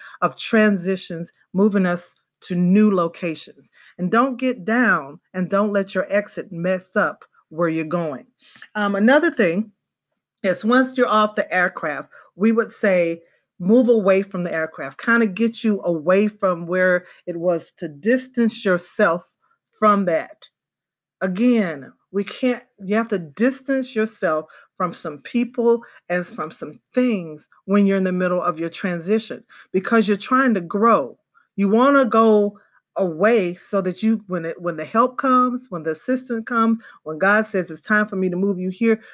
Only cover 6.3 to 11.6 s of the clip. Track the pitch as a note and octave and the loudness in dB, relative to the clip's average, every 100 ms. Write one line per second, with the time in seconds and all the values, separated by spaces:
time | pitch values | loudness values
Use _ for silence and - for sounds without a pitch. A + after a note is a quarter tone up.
6.3 | - - E3+ F3+ F#3 - G#3+ E3 - - | -10 -10 -6 -4 -4 -2 -2 -2 -4 -18
7.3 | _ _ D#3+ E3+ D#3+ D#3 F3 E3 B2+ - | _ _ -4 -2 -2 -4 -4 -4 -8 -14
8.3 | _ _ - - G#3+ G3+ G3+ A3 C#4+ E4 | _ _ -20 -12 -4 -2 2 4 4 2
9.3 | - F#3 F3 A3 _ _ _ _ _ _ | 0 0 0 -6 _ _ _ _ _ _
10.3 | _ G3 F3 G#3+ B3 B3+ C4 - G#3+ G#3 | _ -4 -2 2 2 2 0 2 2 2
11.3 | G#3+ - F#3 | -2 -2 0